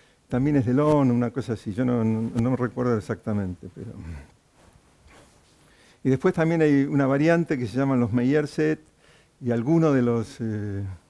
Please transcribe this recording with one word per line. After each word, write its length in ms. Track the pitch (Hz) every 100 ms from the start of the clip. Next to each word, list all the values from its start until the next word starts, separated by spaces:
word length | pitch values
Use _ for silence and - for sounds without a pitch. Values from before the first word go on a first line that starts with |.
| _ _ -
también 280 | 123 143 143
es 100 | 117
de 80 |
Long, 360 | 127 151 147 135
una 200 | 120 120
cosa 240 | 131 113
así. 180 | 107 113
Yo 100 | 98
no, 220 | 127 120
no, 240 | 110 110 113
no 220 | 117 120
me 60 | 127
recuerdo 400 | 123 127 123 110
exactamente, 720 | - 107 - 104 92 90 92
pero 180 | - 113 98 82 76 71 _ _ _ - _ _ _ _ - - _ _ _ _ _ _ _
y 60 | 131
después 240 | 135 185
también 260 | 180 160 165
hay 240 | 151 143
una 220 | 139 147 135
variante 500 | 139 160 170 165 143
que 100 | 117
se 120 | 123
llaman 220 | 139 131
los 120 | 117
Meyer 340 | 120 123 151 147
set, 340 | - 156 156 _ _ _ _ _ -
y 100 | 123
algunos 440 | 117 117 165 160
de 80 | 135
los, 340 | 120 117 107 -
eh, 440 | 113 107 104 98 98 92